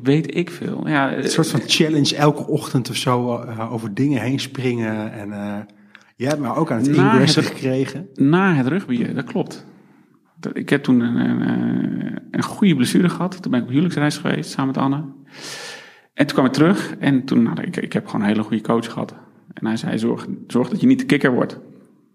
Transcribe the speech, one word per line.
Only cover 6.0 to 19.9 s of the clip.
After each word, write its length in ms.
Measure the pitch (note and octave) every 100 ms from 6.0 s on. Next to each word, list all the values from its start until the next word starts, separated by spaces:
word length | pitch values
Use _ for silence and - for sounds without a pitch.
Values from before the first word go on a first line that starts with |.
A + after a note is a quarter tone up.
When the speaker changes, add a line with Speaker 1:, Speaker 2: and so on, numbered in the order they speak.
| _ -
Speaker 2:
jij 120 | B2
hebt 120 | D3+
me 140 | B2
ook 160 | A#2 D#3+
aan 80 | A#2
het 180 | C3+ D#3
Speaker 1:
Na 160 | F#3+
Speaker 2:
ingressen 300 | C3 C#3 D#3
Speaker 1:
het, 80 | -
Speaker 2:
gekregen. 560 | - C3 C3 C3+ D#3+ F3+
Speaker 1:
na 400 | - C#3 F3 F#3+
het 120 | D3 B2+
rugby, 460 | F3+ D#3+ A#2+ -
dat 120 | B2
klopt. 420 | B2 F#3+ - - - - _ _ _ _ _ _
Dat, 160 | - -
ik 120 | -
heb 140 | C#3+
toen 180 | C3+ B2
een, 160 | A#2 -
een, 260 | B1 A#1+
eh, 760 | - B1 A#1 A#1+ - - - - -
een 120 | -
goede 320 | - - G3+ C#3+
blessure 320 | A#2+ - E3+
gehad. 340 | - F3+ -
Toen 80 | -
ben 100 | B2+
ik 40 | A#2
op 40 |
huwelijksreis 460 | C3+ F3 D3+ D3 D3
geweest, 340 | C#3+ D3 D#3+
samen 160 | - C3+
met 80 | C3+
Anne. 140 | C3+ C#3 D3 - - - - - - - - - _
En 120 | - C#3
toen 80 |
kwam 100 | - B2+
ik 60 |
terug. 440 | C3+ D#3+ G3+ - -
En 260 | C#3+ C3
toen, 180 | B2+ B2
nou, 180 | A2+ A2+
ik, 140 | - -
ik 160 | -
heb 140 | A2 -
gewoon 140 | A2+
een 60 | G2+
hele 140 | G#2
goede 200 | A2 A2
coach 300 | - A#2+ A#2
gehad. 220 | - A2 - - _ -
En 120 | - A2
hij 100 | A2
zei, 220 | -